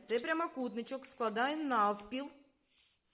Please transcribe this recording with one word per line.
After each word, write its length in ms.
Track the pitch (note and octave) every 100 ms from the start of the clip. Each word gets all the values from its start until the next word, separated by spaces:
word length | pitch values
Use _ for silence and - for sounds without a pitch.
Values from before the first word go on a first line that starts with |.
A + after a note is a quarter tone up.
цей 160 | - A#3
прямокутничок, 840 | D#4+ D#4+ E4 C4+ A#3+ G#3+ A3+ C4 -
складаємо 580 | - A3+ G#3 C4 D#4
навпіл. 680 | D4 A#3 G#3 G3+ G#3 B3+ C#4+ - - _ _ - - _ _